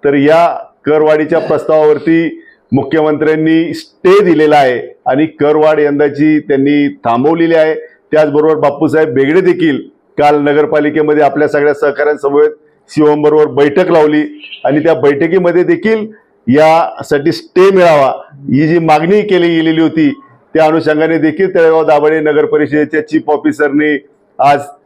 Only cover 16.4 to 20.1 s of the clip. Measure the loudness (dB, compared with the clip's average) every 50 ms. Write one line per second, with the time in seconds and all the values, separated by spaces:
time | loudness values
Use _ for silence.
16.4 | _ -2 2 2 4 4 4 2 0 -2 -6 -14 -6 -4 -4 -2 -2 -2 -4 -4
17.4 | -10 -4 _ 2 2 4 4 4 4 4 4 2 2 0 -2 -6 -12 -20 -20 -18
18.4 | -8 -4 -2 0 0 0 0 -2 2 2 0 2 2 0 0 0 0 0 0 0
19.4 | 0 0 0 0 0 0 0 0 0 0 0 0 0 0